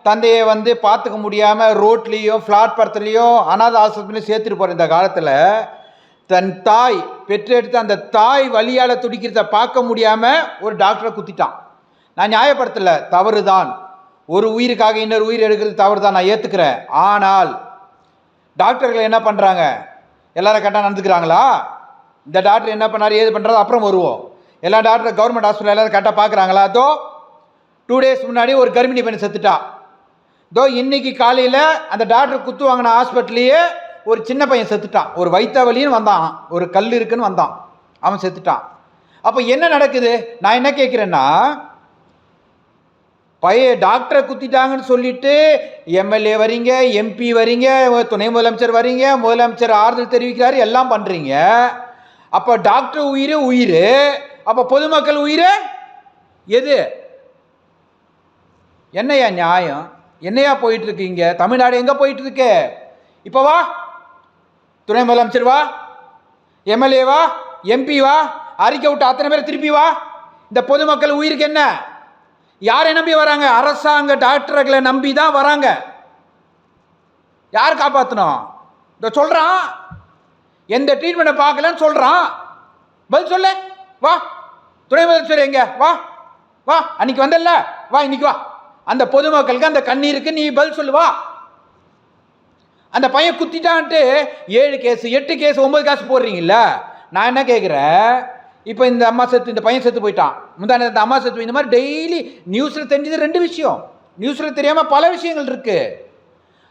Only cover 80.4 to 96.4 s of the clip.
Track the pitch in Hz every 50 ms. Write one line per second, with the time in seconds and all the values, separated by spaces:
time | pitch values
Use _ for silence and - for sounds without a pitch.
80.4 | _ _ _ _ _ - 208 254 285 285 277 277 311 339 339 339 320 302 277 294
81.4 | 285 294 294 285 302 339 339 330 311 302 302 - 254 262 330 359 330 - - -
82.4 | - - - - - _ _ _ _ _ _ _ _ - 220 311 359 320 359 381
83.4 | 381 381 381 381 381 381 - - - _ _ _ 247 311 349 330 - - - -
84.4 | - - - _ _ _ _ _ _ - 262 320 339 339 339 320 302 320 311 294
85.4 | 277 277 277 262 240 - - - 277 320 339 320 - - - - - - _ _
86.4 | _ _ _ _ - 254 311 320 311 - - - 202 262 254 269 269 294 339 330
87.4 | 330 349 339 294 - - - - - - 233 285 294 269 277 240 285 285 - -
88.4 | - - - - - - _ _ - - 220 254 254 - 269 277 294 311 311 294
89.4 | 277 - 247 247 311 311 302 285 254 - 254 277 285 294 285 277 285 311 320 311
90.4 | 302 302 247 277 302 311 302 320 294 269 269 311 339 - - - - - - -
91.4 | - - _ _ _ _ _ _ _ _ _ _ _ _ _ _ _ _ _ _
92.4 | _ _ _ _ _ _ _ _ _ _ - 240 269 247 262 277 320 339 330 339
93.4 | 330 330 - 330 320 339 330 330 302 - 339 311 277 254 269 302 294 - - -
94.4 | - 180 196 240 277 294 277 262 254 240 240 226 - 233 240 285 277 339 330 254
95.4 | 294 294 285 269 269 269 285 302 285 285 285 - - 247 262 262 254 226 196 175